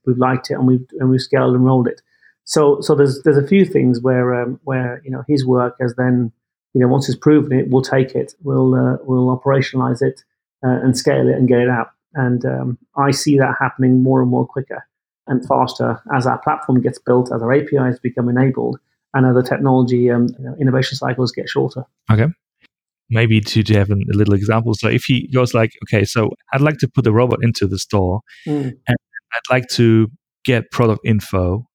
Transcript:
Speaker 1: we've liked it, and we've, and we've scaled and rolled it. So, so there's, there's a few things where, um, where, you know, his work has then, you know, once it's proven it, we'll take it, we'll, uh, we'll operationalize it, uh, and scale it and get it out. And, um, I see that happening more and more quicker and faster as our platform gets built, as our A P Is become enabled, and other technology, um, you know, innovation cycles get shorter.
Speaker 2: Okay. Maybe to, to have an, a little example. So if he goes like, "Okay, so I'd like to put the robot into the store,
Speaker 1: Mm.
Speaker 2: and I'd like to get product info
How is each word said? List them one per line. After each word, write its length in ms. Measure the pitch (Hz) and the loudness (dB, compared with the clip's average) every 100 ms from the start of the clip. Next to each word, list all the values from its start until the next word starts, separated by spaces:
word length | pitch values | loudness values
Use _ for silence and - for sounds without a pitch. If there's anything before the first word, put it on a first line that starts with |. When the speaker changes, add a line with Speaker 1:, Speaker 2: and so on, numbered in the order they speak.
| - | -4
Speaker 1:
we've 120 | 123 | 0
liked 340 | 127 131 - | 0 -2 -4
it, 40 | 139 | -2
and 120 | 127 | 0
we've, 180 | 127 127 - | 0 -2 -4
and 100 | 131 | 0
we've 120 | 127 | 0
scaled 340 | 127 131 127 127 | 0 0 2 2
and 100 | 127 | 2
rolled 220 | 131 120 | 2 0
it. 140 | - _ _ _ _ | -4 _ _ _ _
So, 380 | - 160 147 143 | -4 2 2 2
so 120 | - | 2
there's, 300 | 143 143 131 | 2 2 2
there's 140 | 160 143 | 2 2
a 100 | 139 | 4
few 160 | 196 185 | 2 2
things 360 | 139 127 117 | 2 0 0
where, 420 | 127 127 123 123 | 0 0 0 -2
um, 160 | 123 135 | -4 -8
where, 380 | 139 131 123 123 135 | -6 -4 -4 -8 -10
you 60 | |
know, 120 | 131 131 | -10 -2
his 160 | 147 127 | -2 2
work 320 | 127 123 - | 0 0 -2
has 160 | 123 120 | -6 -2
then, 380 | 127 123 117 - _ _ _ | 0 0 -2 -8 _ _ _
you 80 | 117 | 0
know, 60 | 123 | 2
once 200 | 135 135 | 2 -2
it's 100 | 123 | -2
proven 400 | 151 151 147 131 | 2 4 2 -2
it, 120 | - | 0
we'll 140 | 131 | 0
take 320 | 135 135 127 131 | 0 0 0 -4
it, 180 | 131 - | -8 -10
we'll, 320 | 143 135 131 | -4 0 2
uh, 240 | 127 127 135 | 2 0 -2
we'll 240 | - 127 127 | -2 0 0
operationalize 760 | 127 139 135 135 131 127 123 | -2 0 0 -2 -4 -4 -2
it, 220 | 131 - _ _ _ _ 127 | -4 -6 _ _ _ _ -2
uh, 160 | 123 | 0
and 140 | 131 127 | 0 0
scale 320 | 151 135 139 | 0 0 2
it 60 | 135 | 2
and 120 | 127 | 2
get 120 | 120 | 2
it 100 | 123 | 2
out. 220 | 120 117 _ _ 147 | -2 -4 _ _ -4
And, 280 | 123 123 131 | -2 -2 -4
um, 320 | 131 131 123 _ - | -4 -6 -8 _ -2
I 140 | 139 | 0
see 260 | 139 - 143 | 0 2 2
that 180 | 131 127 | 2 0
happening 440 | 131 - 127 127 | -4 0 2 4
more 180 | 131 131 | 4 2
and 80 | 127 | 2
more 160 | 123 - | 0 -2
quicker 400 | 135 135 - - _ _ _ - | -6 -10 -12 -16 _ _ _ -6
and 180 | 131 - | -4 0
faster 540 | 131 127 - 120 117 - | 0 0 -2 -4 -4 -4
as 140 | 139 123 | -2 -2
our 120 | 117 | -2
platform 420 | - 147 - 127 | -2 -4 0 0
gets 180 | 127 127 | 0 -4
built, 320 | - 123 123 | 0 0 0
as 100 | 120 | -4
our 120 | 113 | 0
A 100 | 139 | 0
P 140 | 147 143 | 0 -2
Is 220 | 127 123 | -2 -2
become 280 | 123 127 120 | -6 -4 -2
enabled, 520 | 123 131 123 120 123 _ _ _ | 0 0 0 -4 -6 _ _ _
and 120 | 139 127 | 0 2
other 180 | 123 | 2
technology, 640 | 123 139 139 131 123 123 123 | 0 0 2 2 2 2 2
um, 180 | 120 120 - | 2 -2 -4
you 60 | 127 | -12
know, 100 | 131 | -4
innovation 380 | 131 131 131 131 | 0 0 -2 -6
cycles 340 | 131 127 123 | -6 -4 -4
get 160 | - - | -4 -6
shorter. 380 | 139 135 - - _ - | -4 -4 -6 -16 _ 0
Speaker 2:
Okay. 160 | 107 131 - _ _ _ _ _ _ - | 2 2 -2 _ _ _ _ _ _ -6
Maybe 300 | 113 117 110 | 0 2 2
to, 200 | 104 113 | 0 0
to 120 | 104 107 | 2 2
have 160 | 98 | 2
an, 120 | 101 - | 0 0
a 60 | 101 | 0
little 160 | 101 | 2
example. 400 | 101 101 113 117 | 2 0 -2 0
So 140 | 110 113 | -2 0
if 160 | 123 | 0
he 240 | - 127 - | 0 -2 0
goes 260 | 131 123 | 0 0
like, 180 | 117 113 - | 0 -2 -4
"Okay, 200 | - 110 | -2 0
so 280 | 104 120 110 - - | 0 0 -2 -4 -6
I'd 100 | 135 | 0
like 180 | 147 156 | 0 0
to 80 | 127 | -2
put 160 | - | 0
the 100 | 117 | 2
robot 260 | 107 123 113 | 2 2 0
into 240 | 120 - 98 | 0 0 -2
the 100 | 95 | -4
store, 440 | - 104 92 98 - - - | -4 -2 0 -2 -8 -14 -6
Speaker 1:
Mm. 260 | 147 131 - - | -4 -4 -6 -4
Speaker 2:
and 100 | 123 _ - - | -4 _ -20 -10
I'd 200 | 117 - | -8 0
like 140 | 127 123 | -2 0
to 340 | - 117 113 110 - _ _ | 2 4 4 2 -2 _ _
get 280 | - 120 - | -2 -2 -2
product 300 | - 117 104 - | 0 0 0 0
info 640 | 107 - 95 90 98 - | -2 -2 -2 -2 -2 -6